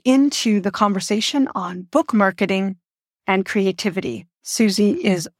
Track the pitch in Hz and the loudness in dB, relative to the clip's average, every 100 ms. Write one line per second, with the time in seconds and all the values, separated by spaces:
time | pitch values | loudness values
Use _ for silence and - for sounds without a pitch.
0 | 254 269 285 - 226 208 190 - 208 190 | 2 4 4 0 0 0 0 0 0 0
1 | - 208 - 285 262 - 180 180 180 302 | -2 -2 -2 0 -2 -2 -8 -10 -2 -2
2 | 320 214 196 180 190 190 196 190 _ _ | 0 2 2 0 -2 0 -2 -6 _ _
3 | _ _ - 190 185 214 196 185 208 180 | _ _ 0 0 0 0 0 -2 -4 -4
4 | - 117 - _ - - 214 196 208 349 | -6 -8 -12 _ -10 0 2 4 2 2
5 | 214 180 156 | 0 0 -4